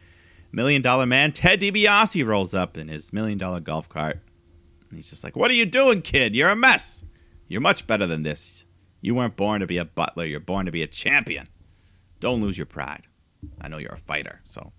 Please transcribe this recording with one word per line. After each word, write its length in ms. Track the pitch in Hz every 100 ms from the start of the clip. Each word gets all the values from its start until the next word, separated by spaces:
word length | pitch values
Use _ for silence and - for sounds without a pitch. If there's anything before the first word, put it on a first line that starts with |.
| _ _ _ _ -
Million 300 | - 131 143
Dollar 240 | 123 131 123
Man 240 | 131 151
Ted 280 | - 180 196
DiBiase 640 | 202 202 208 202 220 180
rolls 300 | 113 104 92
up 240 | 95 90 82
in 100 | 78
his 240 | 76 -
million 280 | 104 110 101
dollar 200 | 92 90
golf 300 | 78 80 -
cart. 300 | 80 78 85 - _ _ - _ _ -
And 80 | -
he's 120 | -
just 140 | -
like, 120 | - -
"What 140 | 247
are 60 | 247
you 100 | 208
doing, 380 | 254 269 202
kid? 320 | - 143 117 113
You're 140 | 165
a 60 | 214
mess. 480 | 262 160 - - - - _ - -
You're 140 | 92
much 260 | 160 185 -
better 180 | 110 92
than 160 | 80
this. 440 | 78 76 - - - _ _ _
You 140 | - 123
weren't 200 | 120 -
born 240 | 101 104
to 40 | 90
be 120 | 87
a 60 | 82
butler. 400 | - 80 82 82
You're 140 | 73
born 280 | - 98 92
to 40 |
be 120 | 82
a 40 | 78
champion. 600 | - - 143 113 73 - _ _ _ _ _ _ -
Don't 220 | 113 123
lose 180 | 104 90
your 80 | 73
pride. 400 | - 67 76 _ _ _ - - -
I 100 | -
know 100 | 78
you're 140 | 62
a 40 | -
fighter." 440 | - 76 - -
So 280 | - - -